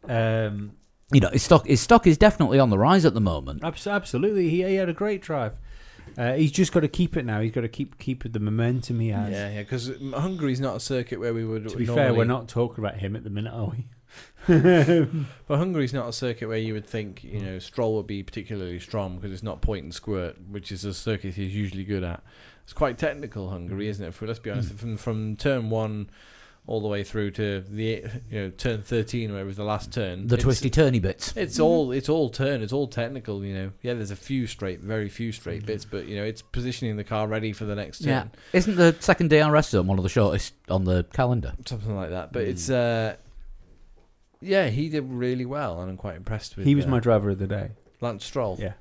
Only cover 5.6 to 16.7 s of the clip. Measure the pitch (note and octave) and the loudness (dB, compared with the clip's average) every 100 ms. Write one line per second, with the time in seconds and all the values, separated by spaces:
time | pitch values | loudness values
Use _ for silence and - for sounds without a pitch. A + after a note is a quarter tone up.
5.6 | - - - - - - A#2+ C3+ D#3 E3 | -14 -18 -18 -20 -16 -4 -2 2 2 4
6.6 | F#3 F3+ D3+ - F3 E3 B2 G#2+ A2 B2 | 4 4 2 0 0 0 -2 0 0 -2
7.6 | A#2 - C#3 - - B2+ A#2 A2+ G#2 A2 | -4 -6 -8 -8 -8 -6 -6 -4 0 0
8.6 | A#2 B2 - A#2+ A2+ G#2+ G#2+ G2+ G2+ G#2+ | 2 0 -2 -2 0 0 -2 -4 -4 -8
9.6 | G#2 B2+ B2 - C3+ C3 F3+ F#3 D3 C3 | -6 -6 -6 -8 -8 -4 -4 -2 -2 0
10.6 | C3+ G#2 - C3 A#2+ G#2+ A#2 A2+ A2+ A2 | -2 -4 -4 -4 -4 -4 -4 -2 -4 -4
11.6 | G#2+ B2+ A#2 A#2+ C3 A#2 A#2 B2+ A#2 A#2+ | -6 -4 0 2 4 4 4 2 -2 -2
12.6 | A#2+ - G#2 G2 G2 A2 G#2+ G2+ A2 A#2 | 0 0 -4 -4 -6 -6 -6 -6 -6 -4
13.6 | G#2 A2+ - - _ - - _ - E3 | -4 -4 -10 -16 _ -20 -20 _ 4 6
14.6 | F3 F3 C#3+ E3+ C#3+ E3 C3+ - - C#3+ | 8 8 8 6 4 0 -4 -10 -2 0
15.6 | F#3 E3 C3 C3+ A#2 A2+ B2+ A2+ A2 A2 | 2 0 -2 -2 -6 -4 -4 -4 -4 -2
16.6 | A2 | -2